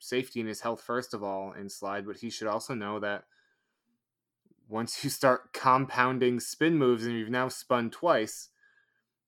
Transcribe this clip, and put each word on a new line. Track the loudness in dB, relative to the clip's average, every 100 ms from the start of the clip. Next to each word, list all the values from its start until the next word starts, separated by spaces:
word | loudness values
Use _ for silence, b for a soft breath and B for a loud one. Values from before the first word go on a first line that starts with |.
safety | -4 -2 -2 -4
and | -6
his | -4
health | -4 -6
first | -4 -4 -4
of | -6
all | -4 -4 -6
and | -10 -12
slide, | -10 -6 -6
but | -6 -8
he | -10
should | -6 -2
also | -2 -4
know | -6 -6 -4
that | -4 -6 -8 _ _ _ _ _ _ _ _ _ _ _ _ _ -8
once | -6 -4 -4
you | -6
start | 2 2 2 0
compounding | 0 4 6 4 2 2 4 2 2
spin | -2 0 2 6
moves | 4 4 2
and | -2
you've | -2
now | 0 -2
spun | -2 0 2 0
twice, | 0 2 4 2 -6 -16 _ _ _ _ _ _ _